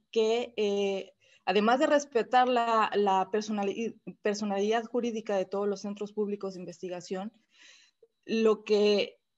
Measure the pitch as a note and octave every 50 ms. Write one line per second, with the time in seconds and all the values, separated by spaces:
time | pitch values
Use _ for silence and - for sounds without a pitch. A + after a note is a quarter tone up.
0 | _ _ - A3+ A3 A3 A3+ A#3+ A#3+ A#3+ - G#3 G#3+ G3+ G3+ G3+ G3+ G3 G3 G3
1 | - - _ _ _ _ _ _ - - F#3 G#3 G#3 A3+ B3 C4+ D#4 D4 D4+ C#4+
2 | C#4+ - - A3+ G#3 - B3+ B3 B3 B3 B3+ A#3+ A#3 A#3 A3+ A3 G#3+ - - G3+
3 | G#3 G3 F#3+ F#3+ F#3+ F#3+ - G#3+ G#3+ G#3+ G#3+ G#3 G3+ G3 - - A3+ A3 - -
4 | - F#3 F#3+ _ - G#3+ G3+ G#3 G#3+ G#3 G3 G3 G3+ G#3+ A3 A#3 A3+ A3+ - B3
5 | A3+ A#3+ A3 A3 G#3+ - G3+ F#3+ F#3 F#3+ - G3 G#3 G#3 G3 G3 - G3+ G3+ G3+
6 | G#3 G#3 G#3 G#3+ G#3 G3+ G#3 G3+ G3+ G3 F3+ F3 F3+ E3+ F3 - F#3 F3+ F3+ F3+
7 | E3+ - G3 F#3 G3 A3+ _ _ _ _ _ _ - - - _ _ _ _ _
8 | _ _ _ _ _ - A3 A3+ A3+ A3 G#3+ G#3+ G#3+ - G#3+ G3+ G#3 G#3 G#3 G3
9 | - - - _ _ _ _